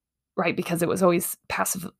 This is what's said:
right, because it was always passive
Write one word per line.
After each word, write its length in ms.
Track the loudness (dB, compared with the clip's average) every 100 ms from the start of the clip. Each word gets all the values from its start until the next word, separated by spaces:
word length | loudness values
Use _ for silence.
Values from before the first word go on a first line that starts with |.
| _ _ _ -4
right, 200 | -2 -2
because 260 | -2 0
it 80 | 0
was 140 | 2
always 340 | 4 4 0 -8 -6
passive 380 | -4 -2 -4 -8